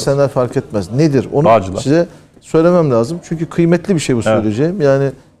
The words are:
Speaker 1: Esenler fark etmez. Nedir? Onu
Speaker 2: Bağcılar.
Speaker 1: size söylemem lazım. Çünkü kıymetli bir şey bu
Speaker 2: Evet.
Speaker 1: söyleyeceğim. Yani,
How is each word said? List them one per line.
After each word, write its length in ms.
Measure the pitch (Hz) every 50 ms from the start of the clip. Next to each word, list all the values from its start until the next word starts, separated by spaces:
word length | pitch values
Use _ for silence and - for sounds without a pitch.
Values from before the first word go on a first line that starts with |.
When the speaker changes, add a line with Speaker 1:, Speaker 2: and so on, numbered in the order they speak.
Speaker 1:
Esenler 260 | - 147 139 143 143 131
fark 280 | - 131 127 120 -
etmez. 340 | 135 - - - 104 90 87
Nedir? 360 | 113 135 160 156 135 131 - - -
Onu 120 | 143 156
Speaker 2:
Bağcılar. 360 | 107 113 110 95 95 92 101
Speaker 1:
size 260 | - 131 147 170 170 - - - - _ _ -
söylemem 500 | - - - 160 165 175 180 175 160 143
lazım. 280 | 123 113 117 131 170 175 -
Çünkü 220 | - 170 160 165
kıymetli 500 | - - - 170 165 175 170 - - 196
bir 40 | 156
şey 160 | - - 131
bu 40 | 113 101
Speaker 2:
Evet. 80 | 110 110
Speaker 1:
söyleyeceğim. 440 | 107 104 110 104 113 147 170 190 208
Yani, 300 | 147 139 135 135 139 135 131 - - _ _ _